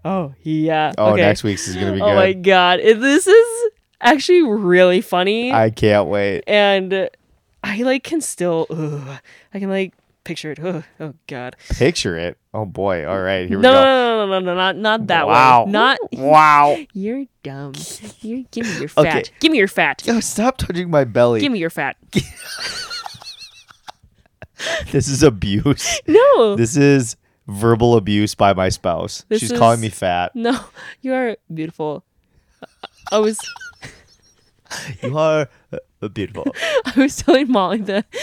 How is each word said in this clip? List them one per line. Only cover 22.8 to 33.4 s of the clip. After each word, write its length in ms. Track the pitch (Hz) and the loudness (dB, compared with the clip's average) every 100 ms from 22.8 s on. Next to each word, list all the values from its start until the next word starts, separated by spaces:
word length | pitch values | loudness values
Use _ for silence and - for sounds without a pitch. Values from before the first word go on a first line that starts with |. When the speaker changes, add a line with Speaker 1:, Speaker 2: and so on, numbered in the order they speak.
| 1077 1077 1077 - - - - _ _ _ - - _ _ _ _ - - - 659 - | -12 -14 -14 -16 -20 -20 -20 _ _ _ -20 -20 _ _ _ _ -20 -12 -8 -6 -4
Speaker 2:
This 160 | 143 139 | -2 -2
is 140 | 127 | 2
abuse. 800 | 151 101 98 98 160 - 659 640 403 | 2 2 -2 0 0 -2 -2 -6 2
Speaker 1:
No. 500 | 381 554 453 220 151 | 6 6 4 2 2
Speaker 2:
This 200 | 117 139 | 0 4
is 400 | 143 139 117 - _ _ - | 4 4 0 -8 _ _ -14
verbal 480 | 101 117 113 120 117 | -2 2 4 4 2
abuse 380 | 98 104 104 | 2 0 0
by 200 | - 101 | 2 2
my 140 | 95 92 | 4 0
spouse. 560 | - 92 82 90 - - | -2 -4 -4 -6 -10 -6
Speaker 1:
This 120 | 214 | -4
Speaker 2:
She's 120 | 117 | -2
calling 260 | 240 117 117 | 2 4 4
Speaker 1:
is 40 | |
Speaker 2:
me 60 | 110 | -2
fat. 440 | - 92 87 90 | -4 -2 -2 -4
Speaker 1:
No, 240 | 240 233 254 - - - - | -4 -4 -4 -8 -20 -20 -12
you 100 | 262 | -6
are 240 | 262 240 202 - | -4 -4 -6 -12
beautiful. 520 | 160 160 - 151 143 _ _ _ _ _ _ - _ - _ - | -10 -10 -8 -8 -8 _ _ _ _ _ _ -20 _ -20 _ -4
I 80 | 208 | 0
was 200 | 214 214 | 0 -2